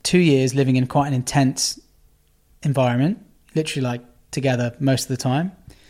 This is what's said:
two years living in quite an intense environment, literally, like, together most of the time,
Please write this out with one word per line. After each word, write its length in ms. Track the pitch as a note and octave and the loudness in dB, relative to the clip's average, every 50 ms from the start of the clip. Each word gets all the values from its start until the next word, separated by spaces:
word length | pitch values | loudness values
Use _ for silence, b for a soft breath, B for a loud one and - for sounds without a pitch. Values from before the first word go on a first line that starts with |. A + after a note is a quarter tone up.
| - | -4
two 160 | - - F3+ | 0 2 4
years 340 | F3+ D#3+ C#3 C3 C3 C3 A#2 | 4 6 4 4 4 2 2
living 220 | C3+ C3+ C3 B2+ | 0 2 2 2
in 100 | B2+ C3 | 2 0
quite 220 | B2+ - D3 C#3+ D3 | 0 0 -2 -2 0
an 80 | C3+ | -2
intense 640 | B2+ B2 - - C#3+ C3+ B2+ - - - - - - - _ _ _ _ _ _ _ _ _ _ _ _ _ _ _ - | -4 -4 -2 0 2 2 2 0 -2 -4 -6 -6 -10 -16 _ _ _ _ _ _ _ _ _ _ _ _ _ _ _ -4
environment, 600 | D3+ C3+ C3+ B2+ B2 A#2+ B2 C3+ E3+ G#3+ - - - _ _ _ _ - | -2 0 2 2 2 2 2 0 0 -2 -4 -8 -18 _ _ _ _ -4
literally, 300 | D#3 D#3 - - C#3+ C3 B2 | -4 -4 -4 -4 -4 -4 -4
like, 140 | B2 A#2+ - - _ _ _ _ | -6 -6 -10 -16 _ _ _ _
together 440 | - C3+ C3 C3+ B2+ A#2+ B2 A#2+ A#2 - | -8 -4 -2 0 0 0 -2 -4 -4 -2
most 240 | C#3+ C3+ C3+ - - | 0 0 0 0 -2
of 60 | - | -4
the 80 | C3 B2 | -6 -4
time, 340 | - C3 B2+ C#3+ E3+ F#3+ - - b b b b b b | -2 -2 -2 -2 -2 -4 -8 -12 b b b b b b